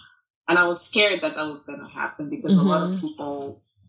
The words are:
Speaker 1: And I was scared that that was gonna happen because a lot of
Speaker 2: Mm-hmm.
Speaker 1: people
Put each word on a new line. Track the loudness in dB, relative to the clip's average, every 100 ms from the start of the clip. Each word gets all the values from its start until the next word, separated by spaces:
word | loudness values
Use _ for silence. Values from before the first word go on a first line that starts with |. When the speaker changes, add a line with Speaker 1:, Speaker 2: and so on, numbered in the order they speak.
| -20 _ _ _ 0
Speaker 1:
And | 4
I | 4
was | 2
scared | -2 2 2 2
that | -4 -4
that | -8
was | -8
gonna | -14 -14 -12
happen | -8 -8 -6 -8
because | -4 4 4
a |
lot | 6 2
of | 0
Speaker 2:
Mm-hmm. | -2 -6
Speaker 1:
people | -8 -8 -8 -10 -14 _ _